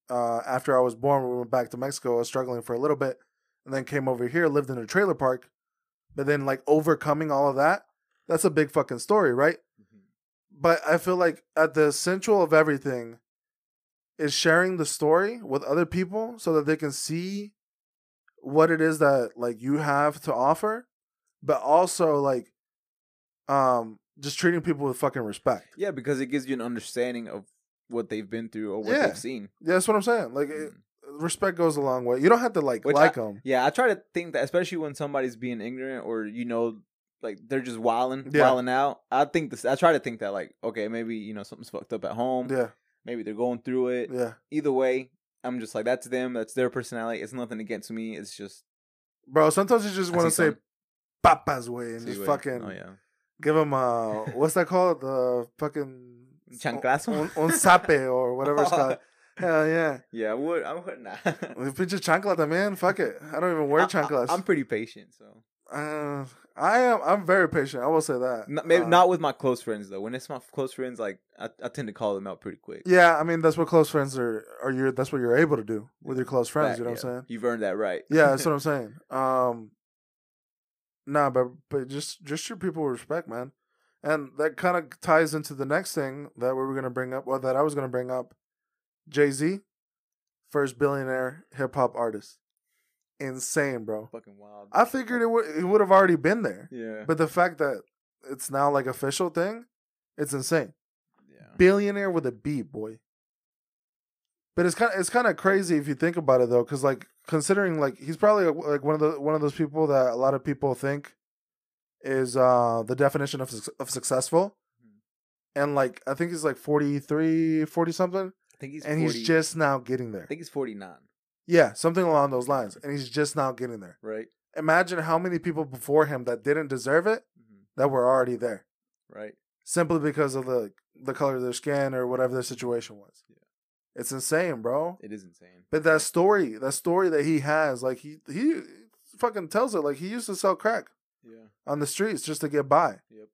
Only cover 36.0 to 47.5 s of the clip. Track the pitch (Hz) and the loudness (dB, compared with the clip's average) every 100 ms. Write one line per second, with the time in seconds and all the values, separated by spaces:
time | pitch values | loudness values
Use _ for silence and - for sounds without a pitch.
36 | 98 113 107 113 120 117 117 110 _ _ | -6 -6 -6 -8 -4 -2 -2 -4 _ _
37 | _ _ 117 101 113 135 123 113 117 117 | _ _ -12 -12 -6 -4 -4 -2 0 2
38 | 127 131 131 147 131 127 123 127 143 - | 0 -4 0 4 6 4 2 0 0 -4
39 | _ 127 147 175 147 117 120 - 170 151 | _ 0 2 0 -4 -4 -2 2 4 4
40 | 131 113 101 98 80 _ 113 110 104 117 | 0 -6 -6 -6 -8 _ -8 -4 -6 -6
41 | 113 113 104 104 101 - 117 - - 160 | -6 -8 -10 -12 -14 -18 -14 -14 -8 -8
42 | - 113 127 127 127 135 113 - _ _ | -6 -4 -2 -2 -2 -2 -2 -6 _ _
43 | 117 120 107 107 123 120 131 127 123 123 | -10 -8 -8 -4 -4 -4 -4 -2 0 -2
44 | 117 123 120 110 _ 151 147 131 131 127 | -4 -4 -4 -6 _ -2 0 2 2 0
45 | 127 _ _ _ 127 123 110 110 113 127 | -4 _ _ _ -8 -8 -6 -4 -2 -2
46 | - 127 127 120 110 - 127 127 117 117 | -2 -4 -4 -6 -6 -2 -2 -2 -8 -8
47 | 113 113 104 127 117 | -6 -6 -8 -10 -10